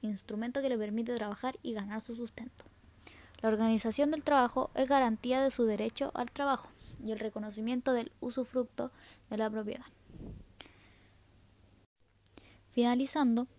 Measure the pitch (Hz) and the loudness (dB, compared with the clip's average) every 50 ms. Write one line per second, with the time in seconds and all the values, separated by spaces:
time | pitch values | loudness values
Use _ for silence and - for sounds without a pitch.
0 | - 214 208 190 - - 208 214 226 240 254 277 269 269 247 220 214 208 208 226 | -4 -4 -4 -4 -6 -6 -6 -4 -4 -2 -2 0 0 0 0 0 0 -2 -2 -2
1 | 233 233 240 226 214 208 208 - - 254 254 - - 247 226 214 202 202 208 220 | -2 -2 -2 -2 -2 -4 -6 -4 -4 -6 -6 -4 -6 -6 -6 -6 -6 -6 -6 -8
2 | - - 233 233 240 226 - - 226 254 - - - - - _ _ - - - | -8 -8 -10 -8 -8 -10 -10 -12 -12 -12 -14 -18 -20 -20 -20 _ _ -20 -20 -20
3 | - - - - - - - - - 220 220 208 226 226 226 220 - 226 214 - | -20 -20 -20 -20 -20 -20 -16 -2 0 2 2 4 4 4 4 4 2 0 2 2
4 | 285 294 320 302 - 302 294 269 247 247 - 262 - - - - 269 254 285 269 | 2 2 2 0 2 4 6 6 6 4 2 0 -2 -2 0 0 2 4 6 4
5 | 254 226 220 - - 247 254 262 269 269 - - 233 220 214 208 214 226 - - | 6 4 2 0 0 0 2 2 2 2 2 2 2 2 2 0 -2 -4 -2 -2
6 | 277 285 - - 247 240 - - 285 277 262 - - - - - - - - - | -4 -4 -2 -4 -4 -4 -2 0 2 2 2 0 -2 -10 -18 -20 -18 -18 -14 -10
7 | - 214 220 208 220 214 - 214 214 214 208 220 220 233 254 247 - 269 254 240 | -6 -6 -4 -4 -4 -6 -6 -6 -8 -8 -6 -4 -2 0 0 0 2 2 2 2
8 | 226 - - - - 247 - 262 247 - - 254 247 - - - 247 254 - - | 0 -2 -8 -8 -8 -6 -2 -4 -4 0 0 -2 -2 -2 -4 -8 -8 -8 -8 -14
9 | - - - - - - 220 214 220 214 214 220 208 208 - 247 - - - _ | -20 -20 -20 -20 -14 -8 -4 -2 -2 -2 -2 -4 -6 -6 -8 -8 -12 -16 -20 _
10 | - - - - - - - - - - - _ - - - - - - - - | -20 -20 -18 -14 -12 -12 -12 -14 -16 -20 -20 _ -20 -20 -20 -20 -20 -20 -20 -20
11 | - - - - - _ - - _ _ _ _ _ _ _ _ _ _ _ _ | -20 -20 -20 -20 -20 _ -20 -20 _ _ _ _ _ _ _ _ _ _ _ _
12 | _ _ _ _ _ - _ - - - - - _ _ - 240 240 240 247 247 | _ _ _ _ _ -20 _ -20 -20 -20 -20 -20 _ _ 0 2 4 4 4 2
13 | 269 269 - 311 277 240 226 233 254 - - | 0 0 2 4 4 4 4 4 0 -2 -8